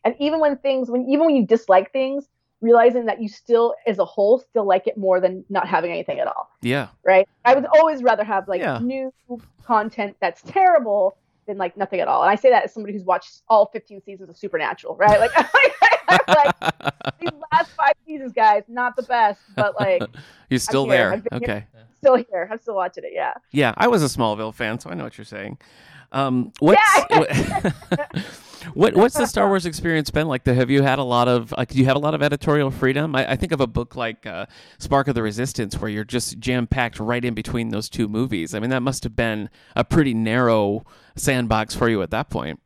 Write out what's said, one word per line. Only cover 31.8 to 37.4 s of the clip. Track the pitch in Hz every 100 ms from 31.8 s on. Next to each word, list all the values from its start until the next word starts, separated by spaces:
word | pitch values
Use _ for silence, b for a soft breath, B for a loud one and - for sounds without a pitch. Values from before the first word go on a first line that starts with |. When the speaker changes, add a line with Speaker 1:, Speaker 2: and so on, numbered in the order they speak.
| 131
Speaker 2:
have | 135
a |
lot | 147
of | 156
editorial | 147 147 - 151 139
freedom? | 127 131 135 156 135
I, | -
I | 135
think | 180
of | 147
a | 127
book | 113 120 -
like, | 117 113 110
uh, | 87 101 b b b
Spark | - 139 139
of | 120
the |
Resistance, | 107 104 127 - 104 -
where | 107
you're | 104
just | 107 123 - -
jam-packed | 127 127 117 135 120 -
right | 110 120
in | 123
between | 110